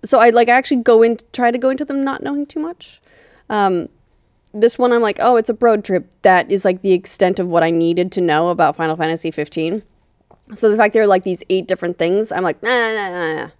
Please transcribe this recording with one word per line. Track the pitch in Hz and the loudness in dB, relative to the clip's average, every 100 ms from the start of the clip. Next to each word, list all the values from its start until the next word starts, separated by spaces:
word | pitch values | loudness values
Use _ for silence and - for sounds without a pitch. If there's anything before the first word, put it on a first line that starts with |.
| 226 | 2
so | 262 | 4
I, | 233 | 4
like, | 233 240 | 4 4
actually | 240 262 262 | 2 2 -2
go | 226 226 | 4 4
in, | 226 226 _ | 4 2 _
try | - 240 | -2 -2
to | 240 | 0
go | 254 | -2
into | 269 | -2
them | 294 277 | -4 -4
not | 269 269 | -4 -6
knowing | 277 285 285 | -8 -8 -8
too | - | -8
much. | 311 349 - - _ _ _ _ _ | -10 -12 -20 -20 _ _ _ _ _
Um, | 214 196 180 - _ _ _ _ _ _ | -2 0 0 -6 _ _ _ _ _ _
this | 208 226 - | 0 0 2
one, | 247 | 0
I'm | 240 | 2
like, | 226 196 | 0 0
"Oh, | 233 247 | 2 2
it's | 226 | 0
a | 220 | 0
road | 240 214 | 2 2
trip." | 208 185 - _ | 0 -4 -4 _
That | 196 185 - | 2 2 2
is, | 196 | -2
like, | 190 185 | 0 -2
the | 196 | 0
extent | 180 - - 185 190 | 0 -2 -2 0 0
of | 180 | -2
what | 170 | 0
I | 165 | 2
needed | 170 165 170 180 | 0 0 0 -2
to | - | -2
know | 175 151 170 | 0 0 0
about | 170 156 151 | 0 0 0
Final | 160 160 | -4 -2
Fantasy | 160 165 165 | -4 -4 -6
fifteen. | 156 147 - 160 208 - _ _ _ _ _ _ | -6 -8 -6 -4 -6 -10 _ _ _ _ _ _
So | 214 226 | -2 0
the | 214 | 2
fact | 214 | 2
there | 220 | 2
are, | 208 | 4
like, | 190 | 2
these | 190 180 - | 0 -8 -4
eight | 185 - | -4 -2
different | 185 175 175 | -6 -6 -4
things, | 170 196 220 | -2 -2 -2
I'm | - | -4
like, | 185 151 | -4 -4
"Nah, | 220 | -2
nah, | 247 226 | -2 -2
nah, | 220 196 180 | -4 -6 -6
nah, | 165 156 | -6 -6
nah." | 147 _ | -10 _